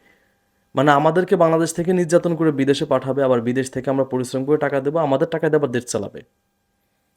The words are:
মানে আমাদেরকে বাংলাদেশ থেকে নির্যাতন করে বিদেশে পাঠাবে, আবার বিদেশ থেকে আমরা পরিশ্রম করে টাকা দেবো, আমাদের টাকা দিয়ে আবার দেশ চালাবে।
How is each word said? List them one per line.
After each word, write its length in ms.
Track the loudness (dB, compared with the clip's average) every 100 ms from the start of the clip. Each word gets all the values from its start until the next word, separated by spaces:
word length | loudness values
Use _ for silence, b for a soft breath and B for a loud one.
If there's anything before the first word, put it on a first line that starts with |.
| _ _ _ _ _ _ _
মানে 160 | 0 4
আমাদেরকে 460 | 4 4 2 0 2
বাংলাদেশ 380 | 2 2 0
থেকে 180 | -2 -2
নির্যাতন 440 | 0 2 2 2 0
করে 160 | 0
বিদেশে 320 | 2 0 0
পাঠাবে, 380 | 0 -2 0 0
আবার 180 | 2 2
বিদেশ 300 | 0 -2 -4
থেকে 200 | -6 -4
আমরা 140 | -2
পরিশ্রম 400 | -2 -4 -4 -4
করে 140 | 0 0
টাকা 220 | 0 -2
দেবো, 180 | -2 -2
আমাদের 300 | 0 0 -2
টাকা 200 | -2 0
দিয়ে 80 | 0
আবার 140 | 0
দেশ 140 | -4
চালাবে। 380 | -4 -8 -8 -14 -20 _ _ _ _ _ _ _ _